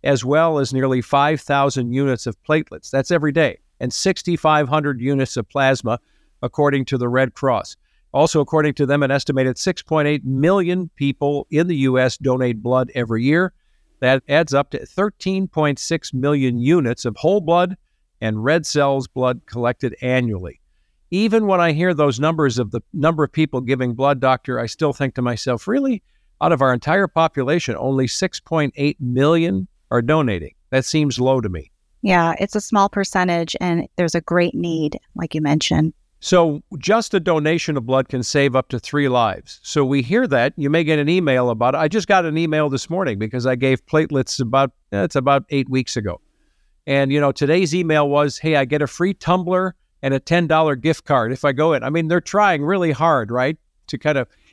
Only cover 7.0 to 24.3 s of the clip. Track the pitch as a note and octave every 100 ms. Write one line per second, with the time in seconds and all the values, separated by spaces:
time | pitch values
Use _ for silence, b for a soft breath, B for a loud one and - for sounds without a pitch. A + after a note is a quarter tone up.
7 | A#2+ B2+ C3 - C#3 A2+ - - _ _
8 | _ C3 D#3+ D#3 C#3 D#3+ D3+ C#3 C3+ C#3+
9 | C3+ C#3 - C3 C3 B2 - F3 - D#3
10 | D3 D3 B2+ C3+ D#3 G3 F3 F3+ E3+ _
11 | C#3 C3+ C#3+ C#3+ - D3+ F3 D#3 C3+ B2+
12 | B2+ - C3+ B2+ B2 A2+ A#2 B2+ B2+ C3
13 | A#2 A2+ B2+ D#3+ F#3 _ _ _ _ _
14 | B2+ C3+ - C#3+ E3+ C#3 C#3+ - - -
15 | G#3 - F#3+ F#3+ F#3+ - D3+ C3+ - D#3+
16 | - C3 C#3 D3 C3 A#2+ B2 F3 B2+ A#2+
17 | B2 G2+ D#3 G3+ D#3+ F3 F3+ F#3 _ _
18 | _ _ A2+ G#2+ A#2 E3 D#3 D3+ C#3 C3+
19 | C3 - B2+ B2 _ B2 A#2+ B2 B2+ -
20 | B2+ B2+ A#2+ G#2+ F2+ - _ _ _ _
21 | _ F3+ G#3+ A3 G#3+ F#3 E3+ D3+ F3+ D#3
22 | D3 A#2 D3+ D#3+ C#3+ A#2 A2 A#2 - E3+
23 | D3 D#3+ D3 - D#3 C3 B2 C3 B2 A#2
24 | C3+ C#3 C3